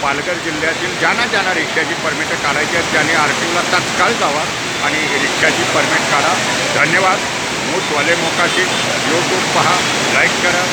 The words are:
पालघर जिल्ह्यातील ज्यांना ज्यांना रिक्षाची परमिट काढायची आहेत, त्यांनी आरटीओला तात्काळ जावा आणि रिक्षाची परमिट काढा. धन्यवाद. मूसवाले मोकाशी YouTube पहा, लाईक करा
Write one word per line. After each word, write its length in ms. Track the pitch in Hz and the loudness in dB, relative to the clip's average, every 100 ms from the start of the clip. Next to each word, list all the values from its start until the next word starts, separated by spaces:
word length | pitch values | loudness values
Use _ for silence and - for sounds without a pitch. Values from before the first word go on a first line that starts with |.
पालघर 300 | 139 143 147 | -2 -2 -2
जिल्ह्यातील 640 | 175 165 151 160 160 180 175 | -4 -4 -2 -2 -2 -4 0
ज्यांना 260 | 160 208 233 | 0 2 0
ज्यांना 280 | 214 185 | 0 0
रिक्षाची 400 | 175 151 160 156 | 0 0 -2 -2
परमिट 340 | 170 160 147 151 | -2 -2 -2 -2
काढायची 500 | 165 147 143 151 170 | -2 0 0 0 0
आहेत, 160 | 165 | 0
त्यांनी 200 | 160 151 | 0 2
आरटीओला 480 | 165 147 135 170 175 | 2 2 0 0 0
तात्काळ 500 | 165 180 165 - 180 | 0 0 0 0 0
जावा 320 | 226 180 147 170 - - - 143 | 2 0 0 -2 -4 -4 -2 -2
आणि 140 | 151 | 0
रिक्षाची 640 | 151 139 147 - 156 151 | 0 0 0 2 2 2
परमिट 480 | 170 160 135 156 - | 0 2 2 0 2
काढा. 220 | 147 147 180 147 127 - 120 | 2 2 0 0 -2 0 0
धन्यवाद. 440 | 147 175 190 202 - - - - - | 2 2 2 2 -2 -4 -4 -4 -2
मूसवाले 440 | 170 180 151 147 170 | -2 -2 0 2 2
मोकाशी 460 | 165 143 175 160 185 - - - - | 0 0 0 0 0 0 -2 -2 0
YouTube 460 | 160 - 190 - 175 | 0 0 0 0 2
पहा, 200 | 156 180 - - - | 2 2 0 -2 0
लाईक 180 | 131 170 | 2 2
करा 340 | - 175 175 180 | 2 0 0 0